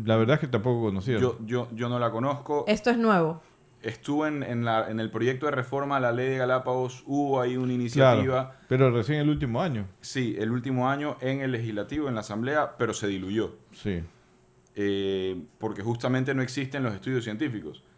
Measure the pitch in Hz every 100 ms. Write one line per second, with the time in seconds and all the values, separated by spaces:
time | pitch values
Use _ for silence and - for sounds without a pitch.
0 | 110 113 113 151 151 120 117 120 113 95
1 | 98 117 123 117 110 123 117 113 120 123
2 | 117 110 135 139 - 147 160 214 247 240
3 | 226 196 160 170 - _ _ - 117 117
4 | - 147 151 147 110 120 117 113 95 110
5 | 110 113 120 131 147 135 123 139 143 139
6 | 123 117 131 131 127 127 127 127 127 -
7 | - 139 143 135 123 127 127 123 120 139
8 | 131 113 131 131 131 - - 131 131 120
9 | 104 151 147 147 135 117 185 120 98 -
10 | - 135 120 - 110 123 120 127 127 139
11 | 147 - 127 135 135 120 113 104 101 143
12 | 143 113 104 104 127 151 143 - 117 98
13 | 104 98 95 110 104 - - - 104 90
14 | 82 - _ _ _ _ _ - 101 98
15 | 98 98 95 90 - - 110 104 104 120
16 | 131 131 131 135 127 139 135 143 127 98
17 | - 131 113 107 151 107 78 71 _